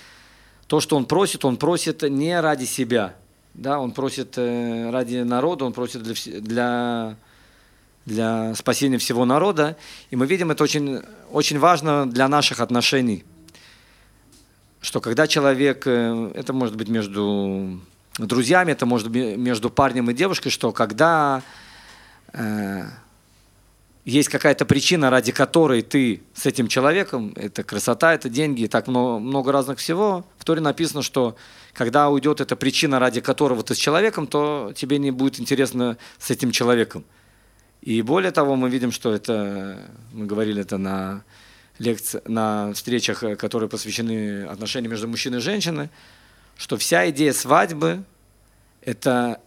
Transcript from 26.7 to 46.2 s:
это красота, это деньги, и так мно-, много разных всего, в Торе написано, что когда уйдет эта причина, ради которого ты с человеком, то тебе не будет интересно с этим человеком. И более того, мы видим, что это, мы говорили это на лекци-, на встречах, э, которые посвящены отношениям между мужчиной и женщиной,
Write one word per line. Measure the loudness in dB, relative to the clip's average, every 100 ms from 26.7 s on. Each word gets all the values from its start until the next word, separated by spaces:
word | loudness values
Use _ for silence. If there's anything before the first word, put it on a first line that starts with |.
| 2 2 2 0 -4 -6
это | -8 -8 -8
красота, | -6 -4 -2 4 4
это | 4 0
деньги, | -2 -2 0
и | 0
так | 0 0
мно-, | 0 0 0
много | -2 -2 2
разных | 0 0 -4
всего, | -4 0 0 0 -6 _
в |
Торе | -2 0
написано, | 0 0 -2 -2
что | -4 0 0 -2 -16 -20 -16
когда | -4 0 4 4
уйдет | 4 2 0
эта | -2
причина, | -2 0 2 2 4
ради | 2 2
которого | -2 2 2 2
ты | -2
с | -2
человеком, | 2 2 2 0 -2
то | 0 0 -2 -6 -8
тебе | -2 0
не | 0
будет | 0 0 -2
интересно | -2 0 2 0 -2 -2 -12 -12
с | -6
этим | -2 0
человеком. | 2 4 4 2 -4 -16 _ _ _ _ _ _ _
И | -2 -2
более | 2 2 2
того, | 2 2 2
мы | 2
видим, | 0 -2
что | -2 -2
это, | -2 -2 -2 -2 -6 -10 -12 -18 -20 -18
мы | -10 -6
говорили | -2 -2 -2
это | -4 -4
на | -4 -4 -6 -10 -14 -20 -20 -20 _ -6
лекци-, | -4 -4 -6 -8 -4
на | -2 0 -2 -4
встречах, | -6 -4 -2 -2 -2
э, | -4 -4
которые | -4 -4 -4
посвящены | -6 -6 -4 -4 -2 -4 -6
отношениям | -10 -10 -8 -6 -6
между | -6 -6
мужчиной | -6 -4 -4
и |
женщиной, | -2 -2 -2 -4 -6 -12 -20 -20